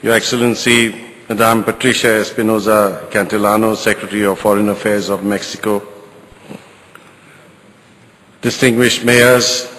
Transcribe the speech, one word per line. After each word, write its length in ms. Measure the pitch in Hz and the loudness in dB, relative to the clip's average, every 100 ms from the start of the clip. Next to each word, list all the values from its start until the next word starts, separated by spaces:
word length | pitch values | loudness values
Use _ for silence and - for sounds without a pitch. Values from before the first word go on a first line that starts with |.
Your 100 | 113 | 2
Excellency, 1000 | 113 - 123 120 113 123 117 113 98 - - - | 0 0 0 0 0 2 2 2 -4 -18 -20 -8
Madame 340 | 110 113 113 | 0 2 2
Patricia 560 | 104 107 127 117 120 110 | 0 -2 -2 2 2 2
Espinosa 880 | 101 - 110 110 101 107 101 87 - | 0 -2 0 0 2 2 2 -2 -4
Cantillano, 640 | 107 90 107 101 107 110 | -4 -2 0 2 2 0
Secretary 520 | 107 110 101 98 101 101 | 0 -2 -2 -4 -2 0
of 120 | 92 | 0
Foreign 300 | 107 101 104 | 0 2 0
Affairs 400 | 98 110 104 90 | -2 -2 -2 -2
of 160 | 98 | -4
Mexico, 580 | 98 98 - - 110 101 - - - - - - - - - - - - - - - - - _ _ _ _ _ _ _ _ _ | -2 -4 -6 -8 -4 -4 -6 -20 -20 -20 -20 -20 -20 -20 -20 -20 -20 -20 -20 -20 -20 -20 -20 _ _ _ _ _ _ _ _ _
distinguished 600 | 120 - 131 117 123 - | -6 0 2 4 2 0
mayors 640 | 120 120 123 123 120 - - | 2 4 6 4 2 -4 -8